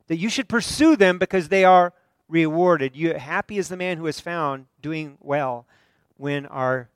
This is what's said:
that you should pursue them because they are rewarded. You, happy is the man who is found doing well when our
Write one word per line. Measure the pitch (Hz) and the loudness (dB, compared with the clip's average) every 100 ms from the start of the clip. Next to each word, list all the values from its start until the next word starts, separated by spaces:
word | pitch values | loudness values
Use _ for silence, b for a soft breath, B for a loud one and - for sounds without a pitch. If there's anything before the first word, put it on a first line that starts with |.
| - | -8
that | 165 | -4
you | 214 | -2
should | 240 247 | -4 -2
pursue | 226 - - 311 302 | -4 -2 2 4 6
them | 190 180 | 4 2
because | 185 190 151 | -2 -2 0
they | 196 185 | 4 6
are | 185 175 - _ _ _ | 6 6 -2 _ _ _
rewarded. | 165 160 160 180 165 135 131 | 0 2 2 2 2 0 -4
You, | 165 156 | -4 -4
happy | 139 180 - 208 | -6 -6 -6 -8
is | 175 | -8
the | 185 | -8
man | 180 165 | -6 -6
who | 160 | -8
is | 143 | -8
found | 170 170 147 135 131 _ | -8 -6 -4 -6 -12 _
doing | 147 156 151 143 | -10 -10 -10 -14
well | 147 143 131 120 - _ _ _ _ _ | -6 -4 -4 -8 -14 _ _ _ _ _
when | 139 143 139 | -8 -6 -8
our | 135 131 131 120 | -4 -2 -2 -6